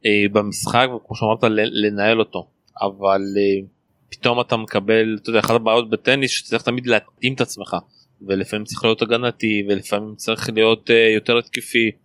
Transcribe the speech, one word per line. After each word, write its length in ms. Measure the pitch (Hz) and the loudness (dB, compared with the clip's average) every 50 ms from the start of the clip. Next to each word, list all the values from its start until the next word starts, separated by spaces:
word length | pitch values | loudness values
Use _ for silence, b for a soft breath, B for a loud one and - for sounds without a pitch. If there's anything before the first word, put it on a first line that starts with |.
| _ | _
אה, 200 | 110 104 104 101 101 | 2 2 4 2 2
במשחק, 560 | 101 107 104 104 - - - - - 120 127 127 127 | 2 2 0 0 -4 -8 -8 -2 2 2 2 2 -2
וכמו 200 | 117 _ _ 117 | -8 _ _ -8
שאמרת, 280 | - 117 107 110 113 - | -2 0 0 0 2 2
ל-, 420 | 117 110 107 107 - - 104 104 | 0 2 2 0 -2 -2 -2 -2
לנהל 340 | 107 104 101 101 107 113 113 | -2 0 0 0 2 2 2
אותו. 280 | 107 - - - 85 _ _ _ _ _ _ - | 0 -2 -2 -12 -12 _ _ _ _ _ _ -6
אבל, 400 | 104 101 98 98 98 98 98 98 98 98 98 101 | -6 -6 -4 -2 0 2 2 2 0 -2 -2 0
אה, 300 | 101 101 98 98 95 95 _ _ _ _ _ _ _ _ | 2 2 0 0 -4 -8 _ _ _ _ _ _ _ _
פתאום 320 | - - - 123 120 120 | -20 -2 -2 0 0 0
אתה 160 | 123 _ - 113 | 0 _ -2 -4
מקבל, 600 | 110 107 - 107 98 101 110 113 113 113 110 104 | -4 -2 -4 -4 0 2 2 2 2 2 -2 -6
אתה 80 | _ - | _ -2
יודע, 100 | 113 110 | 0 0
אחת 160 | 107 - 113 | 2 2 0
הבעיות 340 | 117 113 113 110 120 120 110 | 0 2 2 2 2 2 0
בטניס, 420 | 107 104 _ - 131 139 135 127 | -4 -2 _ 0 2 2 0 -2
שצריך 300 | - - - - - 113 | -4 -6 -6 -4 -4 -2
תמיד 260 | - - 117 127 127 123 | -2 -2 -4 -4 0 0
להתאים 460 | 117 104 - _ _ _ - 127 135 | 0 0 0 _ _ _ -4 -4 -2
את 80 | 131 | -2
עצמך, 340 | 123 - - - 98 - - 87 - b b b b b _ _ 104 95 | -4 -4 -4 -14 -10 -6 -6 -6 -6 b b b b b _ _ -6 -4
ולפעמים 380 | 98 95 95 - - 104 107 | -2 -2 -2 -4 -6 -8 -8
צריך 180 | - - - - | -8 -12 -2 0
להיות 180 | 113 113 107 | 0 0 0
הגנתי, 640 | 120 107 117 117 123 120 117 _ - 110 107 104 101 101 | 0 0 0 0 0 -4 -4 _ -2 -2 0 0 0 0
ולפעמים 460 | 101 98 - - - 101 107 107 107 | -2 -2 -2 -4 -6 -6 -6 -8 -14
צריך 340 | - - - 113 107 - - 113 | -10 -4 -4 -4 -4 -4 -6 0
להיות, 360 | 110 110 110 113 110 _ - | 2 4 4 4 2 _ 2
אה, 200 | 120 113 113 113 110 | 4 4 6 4 4
יותר 220 | 107 104 - 120 120 | 2 2 2 0 0
התקפי. 540 | 113 - - - - - - 120 113 110 101 _ | 0 -2 -8 -8 -8 -2 0 0 0 0 -2 _